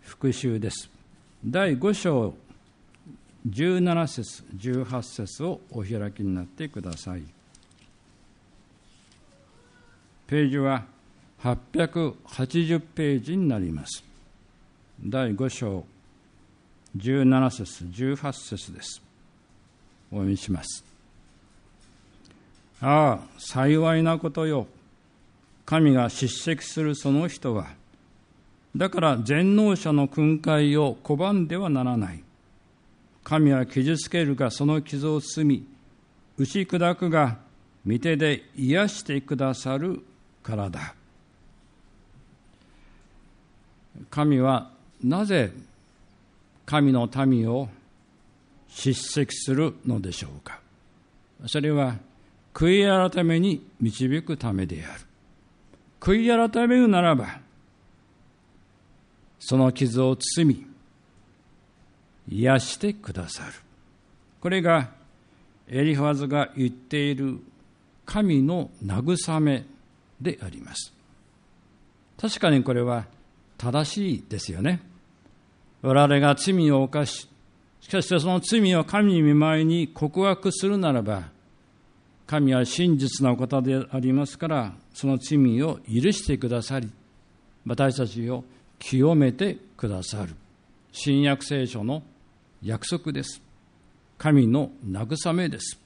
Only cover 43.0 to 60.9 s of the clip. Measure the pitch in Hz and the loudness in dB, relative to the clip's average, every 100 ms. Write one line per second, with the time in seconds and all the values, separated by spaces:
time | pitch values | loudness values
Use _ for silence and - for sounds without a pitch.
43 | _ - - _ _ _ _ _ _ - | _ -20 -20 _ _ _ _ _ _ -20
44 | - - 151 139 131 127 - - - _ | -10 0 2 4 2 0 -4 -20 -20 _
45 | 123 165 208 185 110 90 - _ _ _ | -2 0 0 0 0 -4 -20 _ _ _
46 | _ _ _ _ _ _ - 151 143 131 | _ _ _ _ _ _ -4 2 4 4
47 | 117 127 135 127 113 120 131 - _ _ | 0 0 2 2 2 -2 -6 -12 _ _
48 | _ _ _ _ _ _ _ - 135 123 | _ _ _ _ _ _ _ -4 -2 -2
49 | - - 139 - - 135 156 - - 113 | -2 -2 -2 -4 -2 0 0 -2 -4 -4
50 | 92 85 71 71 - - _ _ _ _ | -4 -10 -12 -14 -16 -18 _ _ _ _
51 | _ _ _ _ 117 151 147 147 135 110 | _ _ _ _ -6 -2 0 2 0 -4
52 | - _ _ _ _ - 165 190 202 190 | -12 _ _ _ _ 0 4 6 6 4
53 | 185 180 170 165 190 151 - _ 117 101 | 2 2 2 4 2 0 -6 _ -2 0
54 | 127 147 165 156 117 98 90 - 82 - | 0 0 -2 -6 -2 -2 -2 -6 -12 -16
55 | - _ _ _ _ _ _ - _ _ | -20 _ _ _ _ _ _ -20 _ _
56 | - 208 226 233 233 220 240 247 240 185 | 2 2 4 4 2 2 4 6 6 6
57 | 175 147 104 - - _ _ _ _ _ | 4 4 0 -10 -18 _ _ _ _ _
58 | _ _ _ _ _ _ _ _ _ _ | _ _ _ _ _ _ _ _ _ _
59 | _ _ _ _ - 131 131 123 135 120 | _ _ _ _ -2 2 4 2 0 2
60 | 131 131 - - 165 117 - - _ | 0 0 -4 2 2 2 -4 -20 _